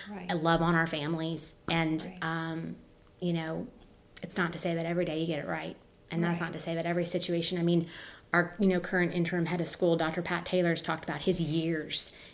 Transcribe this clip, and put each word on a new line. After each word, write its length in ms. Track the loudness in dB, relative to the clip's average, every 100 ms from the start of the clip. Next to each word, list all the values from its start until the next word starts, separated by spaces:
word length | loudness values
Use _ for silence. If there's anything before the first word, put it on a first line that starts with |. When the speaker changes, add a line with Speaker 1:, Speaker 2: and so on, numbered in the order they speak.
| -12
Speaker 1:
Right. 140 | -8 -4
Speaker 2:
and 140 | 0
love 220 | 4 4
on 100 | 6
our 140 | 4 2
families. 640 | 0 -2 -2 -2 -2 -4 -6 -2
And, 340 | 2 2 0
Speaker 1:
Right. 140 | -4 -6
Speaker 2:
um, 520 | -4 -2 -4 -4 -6 -10 -16 -20 -20 -6
you 120 | -2
know, 340 | 0 -2 -6 -8 -12 -20 -20 -20 -12
it's 120 | -6 -2
not 160 | -2
to 40 | 0
say 140 | -2
that 140 | 0 0
every 180 | 0 0
day 140 | 0
you 80 | -2
get 100 | -2
it 80 | -2
right. 280 | -4 -6 -10 -18 -20 -6
And 140 | 0
that's 180 | 0 0
Speaker 1:
Right. 60 | -2
Speaker 2:
not 60 |
to 60 | -4
say 140 | -4
that 140 | -2 0
every 180 | 0 0
situation, 540 | 0 0 0 0 2
I 40 |
mean, 220 | 4 4 2 -4 -16 -18 -2
our, 220 | 0 0 2
you 80 | 2
know, 120 | 2
current 340 | 2 2 2
interim 320 | 2 0 2 0
head 160 | 0
of 60 | -2
school, 280 | 0 2 4
Doctor 260 | 2 -2
Pat 240 | -2 -4 0
Taylor's 340 | 2 4 2
talked 220 | 0 -4
about 180 | -4 -2
his 180 | 2 2
years 720 | 2 2 0 0 -2 -4 -4 -8 -20